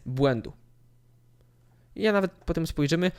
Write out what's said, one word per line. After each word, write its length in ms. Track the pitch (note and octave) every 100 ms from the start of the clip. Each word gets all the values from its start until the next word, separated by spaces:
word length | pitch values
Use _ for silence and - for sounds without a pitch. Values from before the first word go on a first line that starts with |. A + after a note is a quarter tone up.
| -
błędu. 460 | C3 C#3 A#2 - - - _ _ _ _ _ _ _ _ _ _ _ _
I 80 | -
ja 100 | A3
nawet 200 | G3+ F#3+
potem 340 | - - E3 D#3+
spojrzymy, 440 | - C#3+ E3 F2+